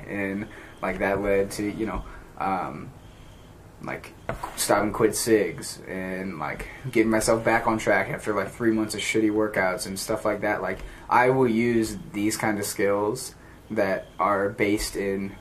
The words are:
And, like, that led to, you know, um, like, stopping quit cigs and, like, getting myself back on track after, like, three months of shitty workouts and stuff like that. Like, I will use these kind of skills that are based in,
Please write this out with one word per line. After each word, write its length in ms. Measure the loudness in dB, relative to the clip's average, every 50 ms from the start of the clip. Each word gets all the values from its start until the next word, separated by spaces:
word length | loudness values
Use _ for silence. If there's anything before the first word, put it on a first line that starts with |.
| -10 -8
And, 380 | -6 -4 -4 -4 -4 -4 -6 -8 -12 -18 -18 -18 -12 -6
like, 200 | -4 -4 -2 0
that 200 | 0 0 2 2
led 300 | 2 2 2 2 2 0
to, 180 | -2 -4 -4 -4
you 140 | -2 -2 -4
know, 180 | -4 -4 -6 -8 -10 -14 -16 -18 -14 -8 -4
um, 520 | -2 -2 -2 -2 -2 -6 -8 -10 -12 -14 -16 -18 -20 -20 -20 -20 -20 -20 -20 -20 -20 -20 -20 -20 -20 -20 -18 -12
like, 300 | -10 -8 -8 -8 -10 -14 -18 -14 -10 -8 -8 -8 -8 -8 -4
stopping 360 | -2 2 4 4 4 4 2
quit 240 | 2 4 2 2 2
cigs 640 | 2 4 6 6 6 4 2 -2 -8 -10 -12 -12 -12 -12 -10
and, 500 | -8 -6 -6 -6 -6 -6 -6 -6 -6 -6
like, 300 | -6 -6 -6 -8 -10 -12 -12 -12 -6 0
getting 200 | 4 4 6 6
myself 320 | 6 4 4 4 2 4 4
back 220 | 4 2 4 4
on 120 | 2 0 2
track 320 | 4 4 4 4 2 0
after, 220 | -4 -6 -4 -2
like, 160 | -2 -2 -2 -4
three 220 | -4 0 2 4
months 240 | 4 4 2 -2 -2
of 60 | -4
shitty 300 | -2 0 2 4 4 4
workouts 560 | 4 2 0 2 2 2 2 2 0 -2 -6
and 120 | -6 -6 -6
stuff 260 | -4 -4 -4 -2 0
like 180 | -2 -2 0
that. 200 | 0 -2 -2 -2
Like, 160 | -2 -4 -6 -6 -8 -14 -14 -10 -2 2
I 200 | 4 4 6 6
will 180 | 4 4 4 4
use 480 | 4 2 2 4 2 2 0 0 -4 -10 -10 -8
these 240 | -4 -2 -2 0 0
kind 220 | 0 0 0 0 -2
of 40 | -4
skills 680 | -4 -2 0 2 2 2 2 0 0 -2 -4 -6 -12 -14 -18 -20 -20 -20 -18 -12 -6
that 340 | -2 0 0 0 0 -2 -4 -8 -4 0
are 300 | 2 2 2 2 0 0
based 440 | 0 0 2 2 2 0 -2 -4 -4
in, 380 | -4 -2 -2 -2 -2 -4 -6 -10 -12